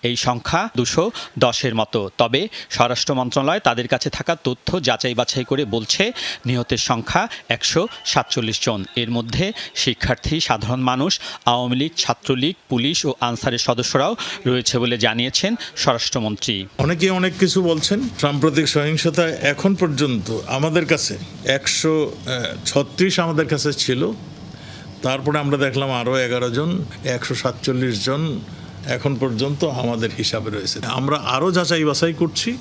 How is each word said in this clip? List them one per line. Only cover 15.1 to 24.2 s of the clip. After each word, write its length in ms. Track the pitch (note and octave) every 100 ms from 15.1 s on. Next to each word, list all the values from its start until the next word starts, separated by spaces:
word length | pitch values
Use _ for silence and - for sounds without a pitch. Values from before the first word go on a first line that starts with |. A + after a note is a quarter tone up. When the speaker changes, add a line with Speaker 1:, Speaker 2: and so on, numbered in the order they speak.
| A2+ B2 - F#3+ A3+ - -
Speaker 1:
স্বরাষ্ট্রমন্ত্রী। 880 | - A#2 - C3+ G#2+ G#2+ - G2+ F#2+ -
Speaker 2:
অনেকে 320 | C#3 E3+ F#3
অনেক 220 | F#3 F#3 F3+
কিছু 240 | F#3+ F#3+
বলছেন। 380 | F3 E3 D#3 G3+ C4 -
সাম্প্রতিক 500 | C#3+ C#3+ D#3 C#3+ D3
সহিংসতা 600 | D3+ D3 D#3 E3+ D#3+ E3
এখন 460 | D3+ C3+ C#3 F#3+
পর্যন্ত 640 | G3 F3 C#3 C#3+ A#2+ G2+ A2 -
আমাদের 400 | C3 D#3 D#3+ D#3+
কাছে 320 | D#3 - - - -
একশো 680 | - C3+ - - D#3+ D#3 D3 - - B2+ B2 - -
ছত্রিশ 540 | - C#3 - F#3 F3
আমাদের 280 | E3 D#3 D3+
কাছে 240 | D3+ C#3+
ছিল, 400 | C#3 - B2+ F3 G#3+